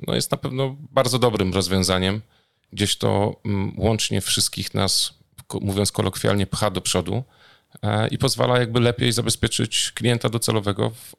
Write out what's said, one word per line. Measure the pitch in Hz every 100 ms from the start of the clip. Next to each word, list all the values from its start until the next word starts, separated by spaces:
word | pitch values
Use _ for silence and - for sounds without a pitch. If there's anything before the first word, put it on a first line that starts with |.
| -
no | -
jest | -
na | -
pewno | 143 131 135 139 151
bardzo | - 123 120
dobrym | 120 104 92
rozwiązaniem. | 92 90 95 92 92 92 107 - _ _ _ _
Gdzieś | - 101 -
to, | 110 101 104 - 104
mm, | 101 98 -
łącznie | 101 110 - 104
wszystkich | - - 98 - 98
nas, | 104 98 - - - _ - -
ko-, | 107
mówiąc | 101 98 101
kolokwialnie, | - 101 - 110 101 95
pcha | - 104
do | 95
przodu, | - 95 80 101 131 _ - _ _ -
e, | 107 107 110
i | -
pozwala | 135 - 127 123
jakby | 117 117
lepiej | 120 120 123
zabezpieczyć | 113 113 - 117 - 117 - -
klienta | - 113 117 120
docelowego | 113 - 110 101 98 113
w | 113 -